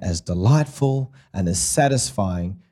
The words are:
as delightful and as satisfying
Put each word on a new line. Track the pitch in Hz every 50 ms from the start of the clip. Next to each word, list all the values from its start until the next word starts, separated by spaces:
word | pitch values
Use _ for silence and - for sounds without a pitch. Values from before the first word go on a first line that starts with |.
| 95
as | 92 85 82
delightful | - - 90 87 92 117 143 151 151 147 - - 139 135 135 135 131 127 - - _ _ -
and | - - 85
as | 90 90
satisfying | - - - - 143 139 135 127 - - - - 101 92 90 87 87 87 98 - _ _